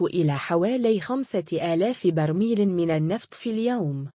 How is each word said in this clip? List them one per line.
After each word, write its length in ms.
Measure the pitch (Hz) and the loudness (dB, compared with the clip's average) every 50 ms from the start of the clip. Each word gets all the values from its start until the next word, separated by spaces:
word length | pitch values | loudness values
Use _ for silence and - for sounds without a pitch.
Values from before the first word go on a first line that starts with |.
إلى 320 | 175 - - 175 156 147 | -2 0 2 2 2 2
حوالي 680 | 143 131 - - 170 170 180 220 262 254 233 220 220 190 | 2 0 -2 0 0 2 2 2 2 2 2 2 2 0
خمسة 760 | - - 254 269 262 - - 185 160 - 170 156 - 170 165 | -2 -4 -4 -4 -2 -2 -2 -4 -2 -2 -4 -2 0 0 2
آلاف 320 | 165 196 240 254 - - | 2 2 0 0 0 0
برميل 600 | 175 160 160 151 156 160 185 220 226 233 202 208 196 | 0 2 2 2 2 2 0 0 2 2 2 2 2
من 220 | 180 175 170 165 | 2 2 0 0
النفط 440 | 160 156 156 160 202 233 - - - | 0 0 0 0 -2 -4 -6 -12 -14
في 160 | - - 240 | -8 -6 -4
اليوم. 580 | 220 220 226 240 247 233 170 143 139 139 139 131 - | -2 -2 0 0 0 -2 -2 -2 -4 -6 -8 -10 -14